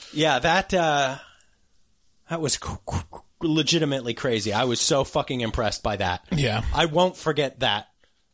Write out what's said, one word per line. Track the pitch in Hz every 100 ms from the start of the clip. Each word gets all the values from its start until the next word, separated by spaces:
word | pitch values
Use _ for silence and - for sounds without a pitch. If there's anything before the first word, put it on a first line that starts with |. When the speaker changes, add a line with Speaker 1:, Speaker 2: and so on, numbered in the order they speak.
| -
Speaker 1:
Yeah, | 147 156 131
that, | 165 180 190
uh, | 185 165 151 135 143 - - _ _ _ _ _ _ _ _ -
that | 170
was | 151 -
cr-, | - -
cr-, | - - -
cr-, | - - -
legitimately | 165 156 135 165 151 135 120
crazy. | 113 135 113 104
I | 101
was | 131 120
so | - 143
fucking | 131 151 - 131
impressed | 113 117 107 -
by | 117 101
that. | 95 90 -
Speaker 2:
Yeah. | 160 127 110 -
Speaker 1:
I | 143 165
won't | 151 180 180
forget | 156 147 135 -
that | 123 104 - _ _ _ _